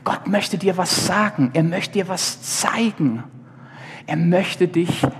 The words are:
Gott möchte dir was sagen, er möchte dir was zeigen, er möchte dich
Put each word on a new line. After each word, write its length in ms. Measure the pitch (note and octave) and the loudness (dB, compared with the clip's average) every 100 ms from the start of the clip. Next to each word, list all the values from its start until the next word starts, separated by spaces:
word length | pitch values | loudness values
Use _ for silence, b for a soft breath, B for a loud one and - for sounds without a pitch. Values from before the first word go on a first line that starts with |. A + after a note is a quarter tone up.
Gott 240 | - - - | -4 -4 0
möchte 300 | G3+ - F#3 | 0 0 0
dir 180 | F#3+ F3+ | 0 0
was 300 | E3 - - | 0 0 2
sagen, 440 | F#3+ G#3 F#3 B2+ | 2 2 2 2
er 100 | D#3+ | 4
möchte 300 | E3 F3+ - | 2 0 -2
dir 140 | G3+ F#3 | -2 -2
was 340 | F3+ - - | -4 -4 -6
zeigen, 840 | - - G#3 - A3+ - D3 A#2 - - B B B B B B - | -6 -2 0 2 0 2 0 0 -8 -16 B B B B B B -6
er 100 | D#3 | 2
möchte 520 | E3+ F3+ G3 - F3 | 4 4 2 0 2
dich 380 | F3 E3+ - C3+ | 2 0 0 -2